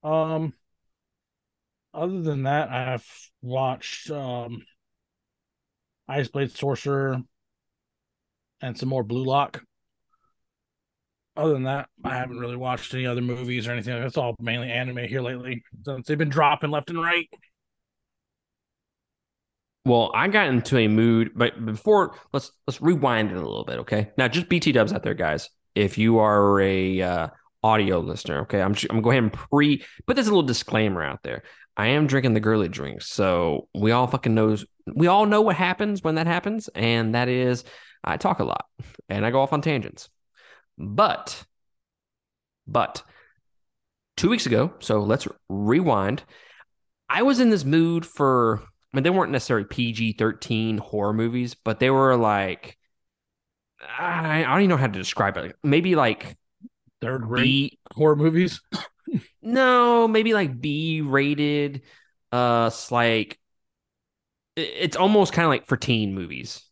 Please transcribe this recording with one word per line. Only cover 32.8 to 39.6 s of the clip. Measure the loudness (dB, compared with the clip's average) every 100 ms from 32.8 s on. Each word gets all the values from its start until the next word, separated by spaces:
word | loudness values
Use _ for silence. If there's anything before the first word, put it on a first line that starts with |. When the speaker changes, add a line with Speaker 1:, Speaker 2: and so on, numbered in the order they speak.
| -10 -10 -12
Speaker 2:
so | -2 0 2 0 -2 -6
we | -2 2
all | 2 2
fucking | 0 0
knows, | 2 2 0 -6 _ -10
we | 0 4
all | 4 4
know | 4
what | 2 2
happens | 0 -2 -4 -2
when | -2
that | 0 0
happens, | -2 -2 -8 -8
and | -4 0 0 0
that | 0 0
is | 0 0 -2 -6 -20 -20 _
I | -6 -2
talk | 0 0
a |
lot | -2 -4 -8 _ -20 -20 -8
and | -2 0
I |
go | 2
off | 0
on | 0